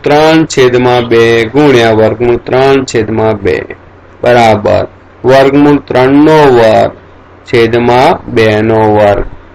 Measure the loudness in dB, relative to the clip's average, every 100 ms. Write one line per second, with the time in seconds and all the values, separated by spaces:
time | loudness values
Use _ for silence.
0 | -2 0 2 0 -2 0 0 0 0 -2
1 | 0 0 2 0 -2 0 0 2 0 2
2 | 0 0 -2 -2 -2 -2 0 0 -2 -4
3 | -4 -2 -4 -2 -4 -6 -8 -18 -20 -20
4 | -20 -6 -2 2 2 0 0 -2 -4 -12
5 | -20 -8 0 2 2 2 0 0 -2 -2
6 | 0 2 2 4 2 2 2 2 -2 -6
7 | -20 -20 -20 -20 -6 -2 0 0 0 2
8 | 0 -2 -4 -2 0 0 0 0 0 2
9 | 0 0 -4 -12 -20